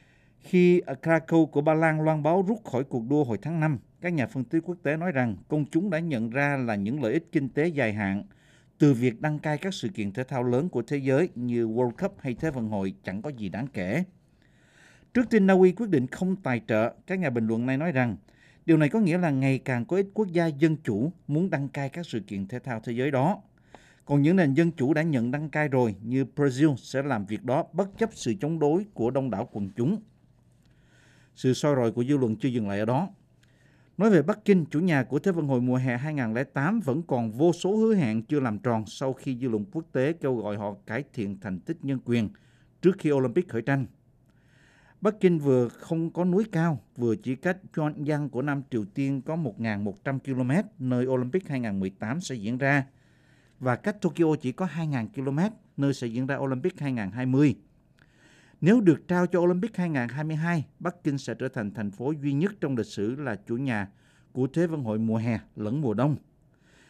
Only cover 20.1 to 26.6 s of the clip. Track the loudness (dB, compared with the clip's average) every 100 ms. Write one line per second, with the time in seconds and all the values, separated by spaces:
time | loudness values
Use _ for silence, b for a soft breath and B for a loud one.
20.1 | -2 -2 0 0 2 2 2 -2 -2 -2
21.1 | -4 -4 -2 0 -2 -4 -6 -6 -8 -8
22.1 | -8 -6 -8 -8 -8 -8 -8 -6 -2 0
23.1 | 2 0 -2 -8 _ b b b b 0
24.1 | 4 6 6 4 4 2 2 0 2 2
25.1 | 0 0 -2 -4 -2 0 2 2 0 -2
26.1 | -2 -2 0 0 4